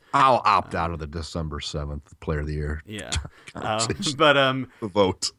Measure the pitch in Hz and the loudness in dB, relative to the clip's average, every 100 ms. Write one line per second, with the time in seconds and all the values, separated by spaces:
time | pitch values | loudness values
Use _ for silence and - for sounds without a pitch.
0 | _ 139 135 120 - 98 - 92 85 82 | _ 2 4 4 4 2 2 -2 -2 -4
1 | 78 80 78 90 80 73 - 78 71 71 | -6 -8 -6 -6 -6 -6 -6 -6 -6 -8
2 | - - - 78 73 76 73 80 - 104 | -12 -12 -4 -4 -2 -4 -4 -6 -8 -12
3 | 64 - - - - - 85 110 113 - | -6 -6 -6 -14 -18 -8 -4 -2 -2 -2
4 | 156 143 156 139 135 131 123 - 107 104 | -4 4 6 6 4 2 -6 -8 -2 2
5 | 95 92 - | 2 2 -6